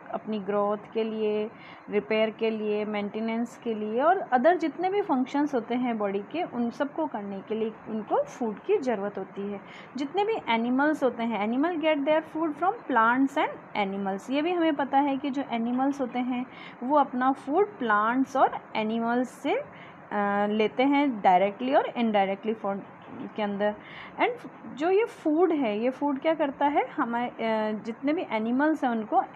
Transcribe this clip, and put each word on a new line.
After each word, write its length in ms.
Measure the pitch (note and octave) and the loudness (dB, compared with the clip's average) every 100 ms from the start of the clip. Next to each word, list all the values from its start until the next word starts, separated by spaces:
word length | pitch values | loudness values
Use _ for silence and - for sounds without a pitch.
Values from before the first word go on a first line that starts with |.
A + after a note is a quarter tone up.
| - | -10
अपनी 280 | - - G#3+ | -8 -4 -4
growth 380 | F#3+ G#3 G3+ G#3 G#3 | 0 0 2 0 -4
के 100 | A3 | -4
लिए, 480 | A3+ A3 G#3+ G#3+ G#3+ - - - - | -2 -2 0 0 -4 -8 -20 -18 -2
repair 400 | G3+ G#3 A3 A3 | -2 0 2 2
के 200 | G#3+ A3 | 0 -2
लिए, 360 | A3 G#3+ G#3 G#3+ | 0 -2 -2 -2
maintenance 720 | G#3 G3+ A3 A3+ A3+ A#3+ - | -4 -4 -4 -4 -2 -4 -6
के 160 | A#3 | -6
लिए 280 | G#3+ G#3+ A3+ | -4 -2 2
और 260 | D4+ F#4+ - | 4 2 2
other 220 | B3+ D4+ F4 | 4 4 4
जितने 320 | D#4 - F#4 | 0 -2 0
भी 120 | G4+ | 0
functions 540 | F4+ C4 C4 C#4+ D4 A#3+ | 0 0 0 0 0 0
होते 200 | G#3+ B3 | -2 -2
हैं 220 | B3 A3+ | 0 0
body 220 | G3+ G3 | -2 -2
के, 240 | G3 D#4 | -4 -6
उन 260 | E4+ A#3+ A#3 | -4 -2 -4
सबको 360 | A3+ C#4+ E4 D4+ | -2 -4 -2 -4
करने 340 | G#3+ G3+ G3 | -4 -8 -8
के 160 | - A3 | -6 -2
लिए 160 | A3 G#3+ - | -2 -6 -8
उनको 340 | A3 G#3 G#4 | -6 0 0
food 360 | C#5+ - A3+ G3+ | 0 -4 -4 -4
की 180 | - G4+ | 0 0
ज़रूरत 400 | B3+ G#3 G3+ G3+ | 2 -2 -2 -6
होती 340 | F#3+ G3 G3+ | -10 -8 -8
है। 80 | G3+ - - - B3 | -8 -12 -18 -12 -6
जितने 260 | C#4+ F#4+ | -4 0
भी 100 | G#4 A4 - | 0 0 0
animals 540 | A3+ A#3 C4 D4 D4+ | 0 2 4 2 4
होते 200 | C4 A#3+ | 0 0
हैं, 240 | A#3 G#3 G#3+ | -2 0 0
animal 360 | B3 E4 F4 | 2 0 2
get 140 | D#4 D4+ C#4 | 2 2 4
their 180 | D#4 D#4+ | 2 0
food 260 | D#4 E4 D4 | -4 -2 0
from 140 | F4+ A#4+ - | 0 0 0
plants 560 | A#3+ A3+ B3+ C4+ D4+ A4 | 4 4 4 2 2 -2
and 360 | - - G#3 G3 | -4 -8 -2 -2
animals, 440 | G3 F#3+ G3 - | -2 -2 -4 -2
ये 100 | C#4 | 0
भी 100 | E4 | 0
हमें 240 | F4 D#4+ D4 | 2 2 2
पता 220 | C4+ C#4 | 2 2
है 200 | D4 C4+ | 2 0
कि 120 | C#4+ | -2
जो 140 | C4+ C4 | -4 -4
animals 500 | A#3 A#3 B3 C#4 C#4 | -2 -2 0 0 0
होते 180 | A#3+ B3 | -4 -2
हैं 260 | B3+ B3 B3+ - - - | -2 -4 -6 -12 -16 -8
वो 140 | B3 D4 | 2 2
अपना 340 | C#4 B3 C4 | 4 2 0
food 360 | C4+ - D#4+ G#4 | 0 0 2 2
plants 680 | - A#3 G#3 A3 B3+ C4 C4 | 0 2 4 4 2 2 4
और 140 | G4+ - - A3+ | 2 0 -6 -2
animals 540 | G#3+ A3+ A3+ A#3+ B3 | -2 0 0 0 0
से, 260 | - C#4+ A#4 | -4 -2 -2
अ, 100 | D5 - - - - G#3 G3+ G3+ G#3 | -4 -14 -20 -18 -6 0 2 2 2
लेते 360 | G#3+ G#3 A3+ | 2 0 2
हैं 380 | C4+ C#4+ C#4+ A3 | 4 4 2 4
directly 520 | F#3+ F3+ G3+ G3+ B3+ | 6 6 4 0 2
और 120 | D4 A#4+ | 2 2
इनडायरेक्टली 680 | A#3+ A3+ G#3 F#3+ G3 G#3+ | 0 2 4 2 0 -4
फॉर्म 280 | A3 G3+ G3 - - - A3+ G3 - | -2 -2 -4 -8 -18 -16 -12 -10 -4
के 60 | |
अंदर। 340 | G#3 G3+ G#3 G#3 - - - - | -4 0 0 -2 -12 -16 -12 -2
And 280 | F#4+ A#4+ - - - B3 | -2 -2 -12 -16 -14 -2
जो 140 | E4 | 2
ये 160 | G4 A#4 | 4 2
food 460 | - D#4+ D4+ F4+ | -2 0 4 4
है, 280 | D4+ A#3 G#3 | 4 0 0
ये 100 | B3 | -2
food 300 | C4 D4 C4+ | 0 -2 0
क्या 140 | D#4+ | 0
करता 320 | D#4+ C#4+ - C#4+ | 0 0 2 2
है, 220 | D#4 B4+ | 2 0
हमारे, 400 | - A#3+ A#3 B3 | -2 -2 -2 -4
अ, 440 | - A3+ A3 G#3+ | -4 -2 0 0
जितने 420 | G#3+ A3 A3+ C#4 | -4 -6 -4 -2
भी 120 | E4 D4+ | -2 -2
animals 520 | A3 A3 B3+ D4+ D4+ | -2 0 2 2 2
हैं 80 | B3+ | 0
उनको 320 | A3+ G#3+ F4 - | 0 0 0 0